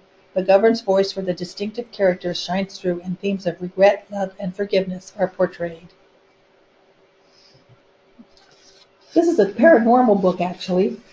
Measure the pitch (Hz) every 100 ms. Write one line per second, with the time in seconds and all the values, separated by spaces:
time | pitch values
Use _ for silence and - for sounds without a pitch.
0 | _ _ _ 185 185 196 226 226 - 190
1 | 196 196 190 175 175 - 208 226 - -
2 | 190 180 175 170 - 190 190 - 185 175
3 | 180 175 202 190 180 165 180 185 196 392
4 | - 202 190 - 190 185 202 196 185 180
5 | - - 185 - 180 - 170 165 175 _
6 | _ _ _ _ _ _ _ _ _ _
7 | _ _ _ _ _ _ _ 120 _ _
8 | _ - - _ _ _ _ _ _ _
9 | _ 330 349 247 196 - 320 240 226 254
10 | 240 196 185 175 180 - - 180 220 226
11 | -